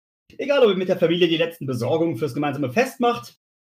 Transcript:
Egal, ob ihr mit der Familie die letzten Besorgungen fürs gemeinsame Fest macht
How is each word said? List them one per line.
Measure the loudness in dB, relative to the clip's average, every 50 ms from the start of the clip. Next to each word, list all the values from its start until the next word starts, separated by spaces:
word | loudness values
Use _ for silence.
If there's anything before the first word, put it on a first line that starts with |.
| _ _ _ _ _ _ -12
Egal, | -10 -2 0 2 4 4
ob | 4
ihr | 4
mit | 2 0 -2
der | 0 2
Familie | 2 2 4 2 2 2
die | 2
letzten | 0 0 -2 -2 -8 -8
Besorgungen | -6 -4 -4 -2 -2 0 0 0 -2 -2
fürs | -4 -4 -6 -4
gemeinsame | -4 -4 -4 -4 -4 -4 -2
Fest | 0 0 0 0 -2 0
macht | 0 0 0 0 -6 -14 -20 _ _ _ _ _ _ _